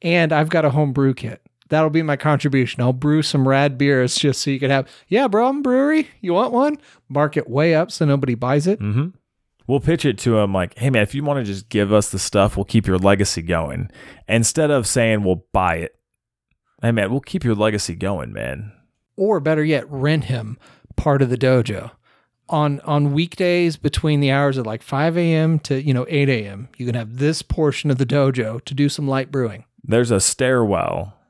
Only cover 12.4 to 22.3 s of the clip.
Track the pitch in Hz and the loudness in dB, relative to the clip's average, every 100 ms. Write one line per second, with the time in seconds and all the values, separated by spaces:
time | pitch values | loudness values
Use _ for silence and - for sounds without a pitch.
12.4 | 101 - 98 113 101 92 98 98 101 - | 2 0 0 0 2 2 4 2 0 -4
13.4 | 82 85 76 69 92 - - - - 117 | -4 -4 -4 -6 -8 -12 -20 -16 -2 0
14.4 | 113 - 151 143 107 131 113 107 98 90 | 0 2 2 2 0 0 0 0 0 -2
15.4 | - 101 92 82 85 _ _ _ _ _ | -2 -2 0 -2 -6 _ _ _ _ _
16.4 | _ _ _ _ 117 117 98 131 - 190 | _ _ _ _ -2 0 0 -2 -4 -4
17.4 | 123 104 107 104 - 85 92 95 60 50 | -2 0 0 0 -4 -6 -6 -6 -8 -8
18.4 | 58 67 104 - _ _ _ - 202 202 | -8 -10 -12 -18 _ _ _ -4 0 0
19.4 | 147 156 151 147 - 139 143 156 147 127 | 0 0 0 -2 -4 -4 0 0 -2 -4
20.4 | 110 123 - _ - - - 139 127 123 | -6 -14 -18 _ -14 -4 0 2 2 2
21.4 | 127 127 113 95 110 - _ _ _ | 2 2 0 -4 -10 -18 _ _ _